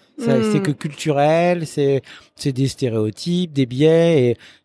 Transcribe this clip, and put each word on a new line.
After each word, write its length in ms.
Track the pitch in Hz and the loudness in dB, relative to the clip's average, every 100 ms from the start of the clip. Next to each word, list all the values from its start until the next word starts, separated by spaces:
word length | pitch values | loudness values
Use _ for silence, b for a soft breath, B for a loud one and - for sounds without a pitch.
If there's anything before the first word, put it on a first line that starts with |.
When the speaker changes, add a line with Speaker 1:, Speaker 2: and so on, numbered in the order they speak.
| b b | b b
Speaker 1:
Ça, 180 | 233 226 | -2 0
Speaker 2:
Hmm. 140 | 220 | 2
Speaker 1:
c'est 100 | 202 | 0
que 100 | 185 | -2
culturel, 920 | 139 156 143 156 143 147 165 175 175 156 | -4 -6 -8 -4 0 2 2 2 -2 -4
c'est, 360 | 151 139 135 - B B - | -2 0 0 -4 B B -8
c'est 160 | 147 | -4
des 160 | 127 135 | -2 -2
stéréotypes, 840 | - 127 113 107 - 170 175 175 | -2 -4 -2 -4 -4 -4 -2 -2
des 120 | 139 123 | -2 -2
biais, 560 | 127 156 165 170 156 | 2 4 4 4 2
et, 160 | 123 117 B B | 2 -2 B B